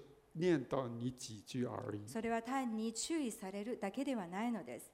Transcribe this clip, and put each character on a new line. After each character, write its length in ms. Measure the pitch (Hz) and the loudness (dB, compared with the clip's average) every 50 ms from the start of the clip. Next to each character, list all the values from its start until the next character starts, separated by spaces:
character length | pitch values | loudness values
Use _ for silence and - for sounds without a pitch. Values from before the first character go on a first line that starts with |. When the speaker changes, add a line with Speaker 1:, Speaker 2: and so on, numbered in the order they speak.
| - - - - - - - | -4 -8 -16 -20 -20 -10 -2
Speaker 1:
念 300 | 160 165 185 170 143 123 | 4 6 6 6 6 6
叨 240 | - - 135 135 120 | 2 2 0 0 0
你 240 | 117 117 120 131 127 | -2 -2 -2 -2 -2
几 320 | - - - 110 104 - | -2 -6 -8 -8 -10 -10
句 200 | - - 131 123 | -4 0 0 0
而 280 | 123 110 101 - - 104 | 0 0 -2 -4 -4 -4
已。 140 | 104 104 104 | -4 -6 -6
Speaker 2:
そ 120 | - 226 | -4 -2
れ 100 | 220 226 | 0 0
は 100 | 233 226 | 0 0
単 340 | 226 240 262 269 262 240 220 | 0 0 0 0 0 0 0
に 160 | 220 220 226 226 | 0 0 0 0
注 260 | - - - 330 330 | -2 -2 0 0 2
意 100 | 294 233 | 2 0
さ 200 | 214 - - 190 | -2 -2 -6 -6
れ 120 | 190 202 208 | -4 -4 -2
る 160 | 233 240 - | -2 -2 -2
だ 120 | - 196 | -2 -2
け 120 | 196 247 277 | 0 0 0
で 140 | 285 269 | 2 2
は 100 | 226 185 | 2 0
な 200 | 170 180 190 220 | 0 0 0 2
い 40 | 240 | 2
の 140 | 240 202 170 | 2 0 -2
で 160 | 240 123 107 | -4 -6 -8
す。 100 | - - | -8 -12